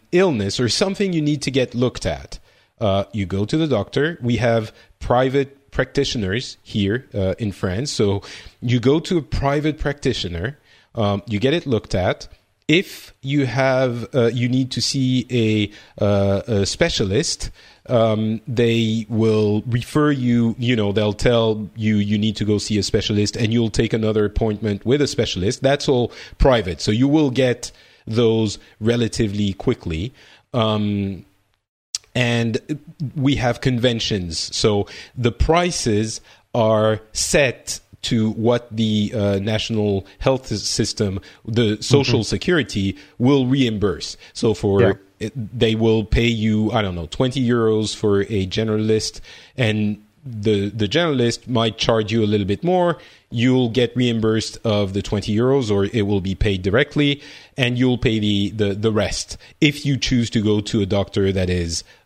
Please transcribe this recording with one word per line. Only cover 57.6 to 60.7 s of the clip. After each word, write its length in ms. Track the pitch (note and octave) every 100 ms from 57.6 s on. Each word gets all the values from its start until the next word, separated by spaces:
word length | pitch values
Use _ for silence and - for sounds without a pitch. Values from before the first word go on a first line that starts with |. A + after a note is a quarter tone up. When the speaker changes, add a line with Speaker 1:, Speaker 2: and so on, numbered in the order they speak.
| B2 B2
Speaker 1:
you'll 200 | B2+ A#2+
pay 220 | B2 A2+
the, 320 | G#2 G2+ G2+
the, 220 | G#2+ G2+ G2
the 160 | A2+
rest 460 | G#2+ F#2 - - - - -
if 260 | D3 C#3+ C#3+
you 120 | C3
choose 320 | - B2+ A#2
to 100 | A#2
go 200 | G#2 G#2
to 200 | G2+